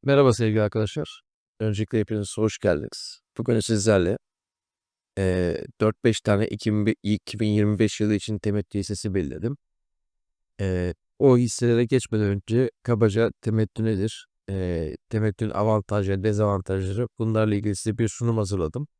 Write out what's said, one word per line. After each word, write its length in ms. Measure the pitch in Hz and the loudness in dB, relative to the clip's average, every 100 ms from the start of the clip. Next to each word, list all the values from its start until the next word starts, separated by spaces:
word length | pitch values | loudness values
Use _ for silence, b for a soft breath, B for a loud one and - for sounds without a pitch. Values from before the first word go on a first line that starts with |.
| - | 4
Merhaba 260 | 139 135 | 6 6
sevgili 300 | 113 113 107 | 4 2 2
arkadaşlar. 600 | 104 110 107 - 151 - _ _ _ _ | 2 0 -2 -4 -10 -12 _ _ _ _
Öncelikle 400 | 110 104 107 110 | -4 -2 -2 -2
hepiniz 340 | 104 107 98 - | -2 -4 -4 -2
hoş 220 | 107 - | -2 0
geldiniz. 640 | 98 78 - - - - _ - | 0 0 -4 -12 -16 -18 _ -8
Bugün 220 | 117 117 | 0 0
sizlerle, 580 | 110 107 104 98 87 117 _ _ _ _ _ _ _ _ _ - | 2 2 4 4 2 -4 _ _ _ _ _ _ _ _ _ -2
eee, 460 | 95 90 87 - - - | 0 0 0 -2 -8 0
dört 240 | 110 - | 0 2
beş 160 | 120 107 | 0 0
tane 280 | - 101 110 | 2 2 0
iki 240 | 104 113 | -2 -2
bin 220 | 107 104 - | 0 0 -2
iki 380 | 101 104 - 104 | -2 -2 -4 -4
bin 60 | 107 | 0
yirmi 320 | 104 104 104 | 2 2 2
beş 220 | 104 - | 0 0
yılı 140 | 107 | -2
için 240 | 104 - 104 | 0 -4 -4
temettü 400 | 107 104 101 101 | -2 -4 -4 -6
hissesi 360 | 98 101 107 | -6 -6 -4
belirledim. 420 | 95 73 76 110 143 _ _ _ _ _ _ _ _ _ - | -2 -4 -4 -6 -8 _ _ _ _ _ _ _ _ _ -6
Eee, 340 | 98 90 90 82 _ _ | -2 -2 -2 -6 _ _
o 200 | 139 123 | 6 6
hisselere 460 | 123 - 120 117 | 4 0 2 2
geçmeden 420 | 120 131 - 110 101 | 2 0 0 -2 0
önce 440 | 101 - 117 127 _ | -2 -2 0 0 _
kabaca 480 | - 117 110 101 113 - | -4 2 2 2 -2 -2
temettü 440 | - 110 110 - | -2 0 -2 -2
nedir? 420 | 110 101 107 - - _ - | -2 0 -2 -6 -20 _ -8
Eee, 480 | 98 90 85 80 - _ | -4 -2 -2 -4 -10 _
temettünün 420 | 110 110 98 110 | -2 -2 -2 -4
avantajları, 720 | - 107 107 - 104 98 98 | 0 2 0 0 -2 0 0
dezavantajları, 840 | 107 104 104 101 95 95 95 98 120 - | 0 2 0 0 -2 -4 -2 -4 -6 -4
bunlarla 360 | 110 107 110 | -2 2 2
ilgili 220 | 101 107 98 | 0 -2 -4
size 220 | 110 110 | -4 -2
bir 100 | 113 | -2
sunum 280 | - 117 113 | -2 -2 0
hazırladım. 520 | 98 98 80 120 147 | -2 -2 -2 -4 -10